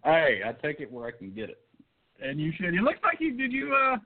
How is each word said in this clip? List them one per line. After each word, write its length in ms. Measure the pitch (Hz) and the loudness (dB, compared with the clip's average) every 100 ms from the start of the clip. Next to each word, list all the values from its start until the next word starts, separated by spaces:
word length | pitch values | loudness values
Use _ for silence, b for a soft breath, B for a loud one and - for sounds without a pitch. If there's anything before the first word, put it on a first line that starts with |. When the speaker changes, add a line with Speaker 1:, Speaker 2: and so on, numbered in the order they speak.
Speaker 1:
Hey, 380 | 147 165 151 107 | 4 4 4 2
I 80 | 104 | -2
take 280 | 120 151 151 | -4 -6 -6
it 100 | 131 | -10
where 160 | 120 117 | -10 -12
I 60 | |
can 200 | 117 95 | -12 -14
get 160 | 98 104 | -10 -10
it. 120 | - _ _ - _ _ _ | -12 _ _ -20 _ _ _
Speaker 2:
And 200 | 135 143 | -8 -4
you 120 | 156 160 | -4 -2
should. 180 | 180 | 0
It 80 | 175 | 2
looks 160 | 247 359 | 2 2
like 160 | 359 339 | 0 0
you, 160 | 320 240 | -2 -2
did 160 | 262 | -2
you, 200 | 262 277 | -2 0
uh, 220 | 277 262 254 | 2 4 2